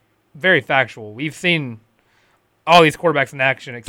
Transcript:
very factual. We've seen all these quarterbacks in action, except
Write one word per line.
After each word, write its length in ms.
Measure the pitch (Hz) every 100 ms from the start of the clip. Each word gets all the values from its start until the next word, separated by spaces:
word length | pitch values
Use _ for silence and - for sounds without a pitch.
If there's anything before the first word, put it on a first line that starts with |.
| _ _ _
very 260 | 147 180 160
factual. 520 | - 135 120 - 107
We've 220 | 110 151
seen 460 | - 185 165 131 110 _ _ _ _ _ _ _ _ -
all 160 | 175
these 140 | 160 -
quarterbacks 360 | 170 147 131
in 80 | 143
action, 340 | 131 131 143
except 120 | 120